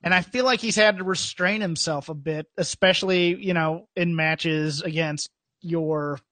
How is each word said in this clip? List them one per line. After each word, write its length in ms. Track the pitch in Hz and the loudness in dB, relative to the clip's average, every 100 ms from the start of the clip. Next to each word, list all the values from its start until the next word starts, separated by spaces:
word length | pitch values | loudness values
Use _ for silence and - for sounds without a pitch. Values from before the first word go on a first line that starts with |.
And 100 | 170 | 2
I 80 | 180 | 0
feel 240 | 175 247 254 | 0 0 2
like 140 | 247 | 0
he's 160 | 226 196 | 0 4
had 220 | 214 196 | 4 4
to 60 | |
restrain 580 | 190 185 - - 180 214 | -2 -2 -4 -2 0 0
himself 480 | 196 165 - 147 139 | -2 -2 -2 -4 -6
a 40 | |
bit, 340 | 151 143 156 156 - | -8 -6 -6 -6 -4
especially, 760 | 170 - 185 185 190 185 175 185 | -4 2 2 4 2 4 2 0
you 180 | 196 | 0
know, 340 | 175 160 160 208 - | 0 0 -2 -6 -2
in 200 | 175 165 | 0 2
matches 680 | 160 160 170 156 156 143 | 0 0 0 0 0 -2
against 480 | 160 160 160 151 - _ _ _ | -4 -2 -2 -4 -8 _ _ _
your 580 | 170 165 156 151 147 139 _ | -4 -2 0 -2 -2 -6 _